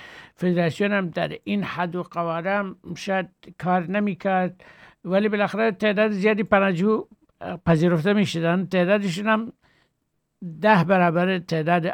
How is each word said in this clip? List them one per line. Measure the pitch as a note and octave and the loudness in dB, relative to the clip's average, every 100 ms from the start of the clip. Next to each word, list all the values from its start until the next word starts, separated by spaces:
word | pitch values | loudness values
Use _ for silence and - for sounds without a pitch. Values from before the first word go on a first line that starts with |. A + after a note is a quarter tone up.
| - - - | -20 -20 -20
فدراسیون | _ F3+ F3 E3+ - G3+ | _ 0 2 0 0 0
هم | G3+ F3+ | 0 -2
در | F3 D#3 D3+ | -4 -6 -6
این | - G3+ | -4 -4
حد | D#3+ - F3+ F3 | -4 -4 -4 -6
و | |
قواره | E3+ E3+ E3+ E3 F3 | -8 -6 -4 -4 -2
هم | G3+ G3 F#3 - E3 | -2 -4 -10 -14 -10
شاید | - F#3+ F3+ _ - - | -4 -4 -4 _ -20 -8
کار | F3 F#3 F3+ | 0 0 0
نمی‌کرد، | G3+ G#3 F3+ G3 F#3 F#3 F#3 - - - _ | -2 -2 -2 -2 0 -2 -6 -20 -20 -20 _
ولی | - G3 G#3+ | -2 0 0
بالاخره | G3+ G3 G3 A3+ | 0 -2 0 -2
تعداد | G3 G#3+ G3 A3 | 0 0 2 0
زیادی | G3+ G#3 G#3+ | 2 0 0
پناهجو، | A3 G3 G3 F3 G#3 A3 - - _ _ | 2 2 2 2 2 0 -4 -18 _ _
اه، | F3+ F3+ | -10 -4
پذیرفته | - D#3+ E3+ E3+ E3+ | 2 4 4 2 2
می‌شدن. | G#3 G3 E3 E3 F3+ F#3 | 0 0 0 0 0 0
تعدادشون | F#3 F3 G#3 G3 E3 G#3+ | 0 2 2 0 -4 -2
هم | A3 A3+ - _ _ _ _ _ _ _ _ F3 D#3 | -2 -2 -14 _ _ _ _ _ _ _ _ -14 -2
ده | G#3 G#3 | 4 4
برابر | E3 F#3+ F3 E3 F#3 F#3 | 4 4 4 2 0 -2
تعداد | F3 D#3+ D#3 F3 E3 | -2 -2 0 0 0